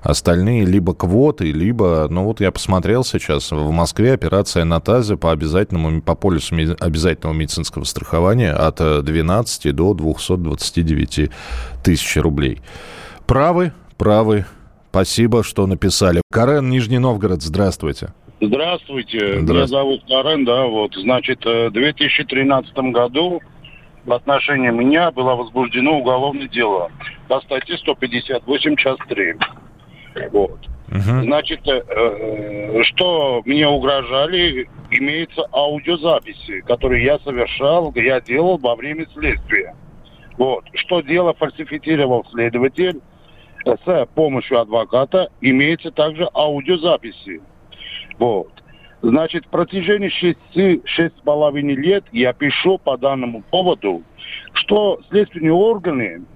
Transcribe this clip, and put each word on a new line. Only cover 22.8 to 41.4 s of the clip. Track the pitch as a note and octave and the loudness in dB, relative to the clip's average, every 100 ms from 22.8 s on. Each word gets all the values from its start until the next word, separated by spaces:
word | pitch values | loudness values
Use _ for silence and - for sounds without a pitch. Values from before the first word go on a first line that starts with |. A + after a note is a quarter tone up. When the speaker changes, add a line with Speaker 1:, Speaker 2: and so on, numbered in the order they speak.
| C3 | 0
Speaker 2:
году | A#2+ B2 C3 F3+ E3+ - - - - - - - | 2 2 0 -2 -2 -10 -20 -20 -20 -20 -16 -4
в | |
отношении | A#2+ - C#3 - C#3 B2+ | -2 2 0 2 0 2
меня | A#2 B2+ D#3 E3+ | 2 4 4 2
было | C3 B2+ B2 | 2 0 0
возбуждено | A#2+ B2+ A#2+ A#2+ C#3 D3+ | -2 -2 -2 0 2 2
уголовное | B2+ B2+ C#3 C#3+ C3 | 2 0 0 -4 -6
дело | B2 A2+ F#2+ E2+ - - - - | -2 0 0 -4 -10 -16 -18 -4
по | C3 | -4
статье | - C3 - E3+ | -2 -6 -6 -6
сто | - C3+ | -4 -4
пятьдесят | B2+ A#2+ - B2 A#2+ | -4 -6 -4 -6 -2
восемь, | C#3+ D#3 D3 | -2 0 0
часть | C3+ C3 - | 0 -2 -6
три. | G#2+ F2+ E2 - - - - - - - - - | -4 -4 -4 -8 -8 -20 -20 -20 -20 -18 -12 -2
Вот. | G#2 F#2+ - - - - | 0 0 -4 -14 -14 -6
Speaker 1:
Мгм. | F#2+ G2 B2+ B2 | -2 0 0 2
Speaker 2:
Значит, | D3 D3 D#3 - | 0 -2 -6 -2
э, | C3 - | -2 -2
э, | G#2 A2+ G#2 A2 G#2+ G#2 G#2 G#2 G#2+ | 0 0 0 -6 -6 -8 -8 -2 0
что | - - F3+ E3 C#3+ A#2+ A#2+ | 0 0 0 2 0 0 0
мне | D3 D3+ | 2 2
угрожали, | C3 B2+ C#3 A#2+ C3 D#3 F3+ F3 B2+ A#2+ - - | 2 0 -2 -2 -2 0 0 0 -2 -8 -14 -8
имеются | B2 C#3 D#3 E3 - D3+ | -4 -4 -4 -6 -8 -4
аудиозаписи, | - D3 D3 C#3 E3+ E3 C#3 - G2+ - F#2+ | -2 -2 -2 -4 -2 0 -2 -2 -18 -14 -12
которые | - A#2+ C3 B2 B2 | -4 -2 0 2 2
я | D3 | 0
совершал, | C#3+ B2+ A2+ - C#3 E3+ D#3+ B2 | -2 -4 -4 0 2 2 0 -2
я | A#2 C3 | 0 0
делал | A#2 B2+ F3 F3 | -2 0 2 2
во | B2+ A#2 | 0 -2
время | C3 D#3 D#3 | -6 -8 -10
следствия. | D3+ D3+ - - - F2+ - - - - - - - | -6 -4 -4 -2 -4 -4 -14 -20 -20 -20 -20 -20 -2
Вот. | C3 A2+ - | 0 0 -6
Что | - - F3 | -10 -2 -2
дело | C#3 E3+ F3 | 0 0 0
фальсифицировал | D#3 | 0